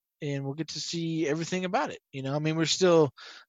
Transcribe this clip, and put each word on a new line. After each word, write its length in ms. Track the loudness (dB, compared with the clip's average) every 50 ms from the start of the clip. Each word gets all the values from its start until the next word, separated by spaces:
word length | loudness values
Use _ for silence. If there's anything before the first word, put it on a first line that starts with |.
| _ _ _ _
and 240 | -6 -6 -4 -4 -4
we'll 80 | -6 -6
get 140 | -6 -8
to 120 | -8 -8 -10
see 480 | -8 -6 -6 -4 -4 -2 -2 -2 0
everything 380 | 0 0 -2 -2 -4 -4 -4 -4
about 240 | -2 -2 -2 -2 -2
it. 120 | -6 -12 _ _
You 100 | -12 -8
know, 140 | -6 -4 -2
I 40 | 0
mean, 160 | 0 0 0
we're 100 | 0 0
still, 460 | 0 2 4 6 6 8 8 6 4 2 -10 -20 -20 -20 -20 -20